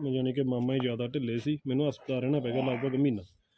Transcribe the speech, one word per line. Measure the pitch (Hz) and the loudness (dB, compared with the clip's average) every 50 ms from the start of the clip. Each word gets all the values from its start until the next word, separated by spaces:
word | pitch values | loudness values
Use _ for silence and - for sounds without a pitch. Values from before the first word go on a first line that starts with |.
| 151 135 127 | -4 -2 0
ਯਾਨੀ | 131 127 131 | 0 0 0
ਕਿ | 127 139 | 0 0
ਮਾਮਾ | 135 127 127 120 123 127 135 | 0 0 0 0 0 0 2
ਹੀ | 135 | 2
ਜ਼ਿਆਦਾ | 127 123 117 113 120 | 0 0 -2 -2 -4
ਢਿੱਲੇ | 120 127 151 127 117 113 120 | -4 -2 -2 -2 -2 -2 -2
ਸੀ, | 110 147 151 147 - | -2 -2 -4 -2 -2
ਮੈਨੂੰ | 139 127 135 151 147 | -2 0 2 2 0
ਹਸਪਤਾਲ | 127 - - - 131 127 | -2 -4 -6 -4 -2 -2
ਰਹਿਣਾ | 123 131 147 147 | 0 2 0 0
ਪੈ | 123 120 | 0 0
ਗਿਆ | 117 131 131 | 0 0 0
ਲਗਭਗ | 131 123 117 131 139 127 | 0 0 0 -2 0 2
ਮਹੀਨਾ। | 135 143 143 113 101 90 - - _ _ _ _ | 4 4 4 2 0 -4 -10 -18 _ _ _ _